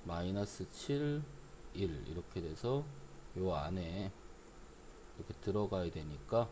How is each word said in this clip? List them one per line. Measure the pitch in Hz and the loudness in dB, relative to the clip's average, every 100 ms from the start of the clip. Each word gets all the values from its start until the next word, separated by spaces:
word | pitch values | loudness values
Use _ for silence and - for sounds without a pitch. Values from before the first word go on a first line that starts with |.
마이너스 | 87 85 90 98 104 - 90 | -2 0 2 2 2 0 -4
칠, | - - 143 147 147 147 - - - - | -4 0 4 4 2 -2 -8 -12 -12 -8
일 | 90 95 73 69 | 0 0 0 -2
이렇게 | 85 - 92 | -4 -2 -2
돼서 | 82 80 117 135 147 - - - - 90 | -2 0 2 4 2 -8 -10 -12 -6 2
요 | 92 | 4
안에 | 76 76 92 82 92 98 - - - - - - - - - - - | 4 2 0 0 0 -2 -4 -14 -14 -14 -14 -14 -14 -14 -14 -14 -10
이렇게 | 95 - | -8 -2
들어가야 | - 101 101 95 87 | 2 4 4 4 2
되니까 | 82 76 73 - 113 117 | 0 -4 -6 4 4 4